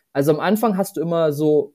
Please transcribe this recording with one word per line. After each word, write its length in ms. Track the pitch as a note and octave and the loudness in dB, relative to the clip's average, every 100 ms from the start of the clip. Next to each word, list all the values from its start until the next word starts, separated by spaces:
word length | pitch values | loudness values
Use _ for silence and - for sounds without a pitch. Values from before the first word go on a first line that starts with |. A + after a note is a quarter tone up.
| _ | _
Also 200 | C#3 C#3+ | -2 0
am 60 | D3+ | 0
Anfang 380 | E3+ G#3+ A#3 F#3+ | 0 0 0 0
hast 200 | F#3+ - | -2 -4
du 40 | |
immer 300 | E3 E3 D#3+ | -2 0 0
so, 400 | C#3+ D#3 D3+ C#3 | 0 2 2 0